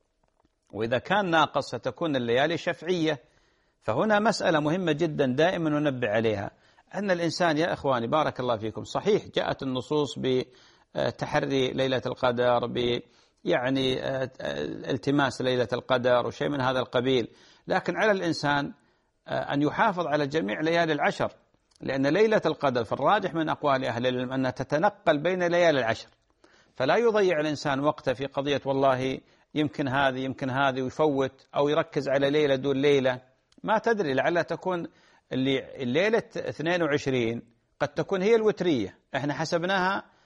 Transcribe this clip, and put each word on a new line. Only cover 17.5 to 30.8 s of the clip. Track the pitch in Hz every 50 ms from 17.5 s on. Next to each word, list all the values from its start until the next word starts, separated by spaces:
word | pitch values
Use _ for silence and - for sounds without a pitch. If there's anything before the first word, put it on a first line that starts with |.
| - _ _
لكن | - 175 185 - 180 175
على | 170 202 220
الإنسان، | 202 190 180 165 147 - 151 143 143 143 139 - - _ _ _ _ _ _ _ _ _ _ -
آه، | 135 131 139 - 143
أن | 143
يحافظ | 147 143 - - 220 220 175 180 165
على | 143 147 147 147
جميع | 135 147 165 190 202 208 165
ليالي | 156 160 170 170 170 156
العشر، | 151 143 160 202 - - 120 101 - - _ _ _ _ _ _ _ -
لأن | - 127 135 135 135
ليلة | 143 156 202 220 220 214 180 -
القدر | 160 143 - 147 135 123 123 110
في | -
الراجح | 123 120 139 165 202 214 190 170 143
من | 165 156 156
أقوال | 143 - - 143 135 131 135
أهل | 127 113 120 123
العلم | 127 127 123 127 123
أنها | 131 131 131 127
تتنقل | - - 131 - 143 151 190 202 202 - - - 151 143
بين | 156 180 185 180
ليالي | 175 170 170 175 175 165 147 131
العشر، | 117 113 113 - - - _ _ _ _ _ _ _ _ _ _ _ _ _
فلا | - 127 139 175
يضيع | 220 240 226 208 208 196 185 165 151
الإنسان | 151 156 147 - - 147 135 135
وقته | 143 151 143 - - 139
في | 123 123 139
قضية | 135 - 143 135 147 139 127 -
والله | 135 135 135 139 135 131 127 131 131 131 - - _ _ _ _ _ -
يمكن | 147 151 139 - - 143 131
هذه | 127 143 139 135 127 131
يمكن | 131 135 123 - 139 131
هذه | 123 139 139 135 127 135